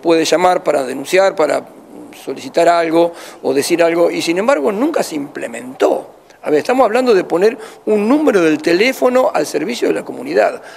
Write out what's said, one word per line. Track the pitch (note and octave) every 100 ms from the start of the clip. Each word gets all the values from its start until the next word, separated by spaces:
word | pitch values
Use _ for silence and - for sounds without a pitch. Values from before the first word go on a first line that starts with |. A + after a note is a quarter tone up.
puede | E3 E3 D#3
llamar | D#3+ F3+ F3+
para | D#3+ D3
denunciar, | B2+ C3 C#3 F#3 F#3+ -
para | D3 C3+ B2+ - - - - - -
solicitar | C3+ C3+ E3+ E3+
algo | E3+ E3 E3 E3+ - - -
o | -
decir | C3+ - E3
algo, | E3 E3+ E3+
y | E3+
sin | E3 F3
embargo | A#3 C#4+ B3+
nunca | G3+ D4 D4
se | -
implementó. | D#3 C#3 - C3 A#2 B2+ C#3 - - - - - -
A | -
ver, | D3
estamos | - B3+ A#3
hablando | A#3 B3+
de | F#3+ D#3+
poner | E3 G#3+ B3+ - - -
un | G#3+ G#3
número | D4+ D4 G3
del | D#3+ D3+
teléfono | E3+ F3 B3 C4 B3+ B3 -
al | - D3+
servicio | - G#3+ A#3 -
de | D#3
la | -
comunidad, | C3 C3 F#3+ F#3 B2 -